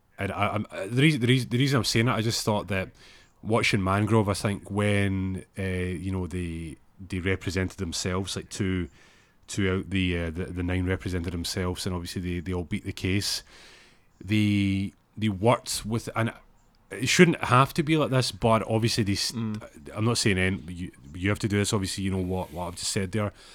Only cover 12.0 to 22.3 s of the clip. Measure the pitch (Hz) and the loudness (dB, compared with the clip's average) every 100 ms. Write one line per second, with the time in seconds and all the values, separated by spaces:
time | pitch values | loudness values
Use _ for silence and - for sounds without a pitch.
12 | 85 98 90 87 82 90 85 107 98 - | -6 -6 -4 -4 -4 -4 -4 -6 -6 -4
13 | 95 101 - - - - - - - _ | 0 0 0 -4 -8 -20 -20 -20 -20 _
14 | _ - 90 107 104 101 98 98 98 - | _ -14 0 2 4 4 2 2 -2 -8
15 | _ - 110 92 110 127 - - 104 113 | _ -4 -2 2 2 2 0 -6 -4 -4
16 | - 113 117 - - _ _ _ _ 101 | -4 -2 -2 -4 -16 _ _ _ _ -4
17 | 127 - 175 - - 123 139 - 147 156 | 2 6 6 6 4 6 6 2 0 2
18 | 117 131 123 - 117 110 - 110 113 - | 4 2 2 0 4 4 4 2 2 2
19 | 98 95 - 113 113 107 - - 71 104 | 2 0 -2 -4 -4 -6 -10 -16 -10 -2
20 | 113 113 113 92 95 95 80 87 92 - | 0 2 2 4 2 0 -6 -10 -10 -12
21 | 69 87 98 104 107 101 101 107 95 - | -14 -2 0 0 2 2 2 0 -2 -2
22 | 95 95 90 | -2 -2 -2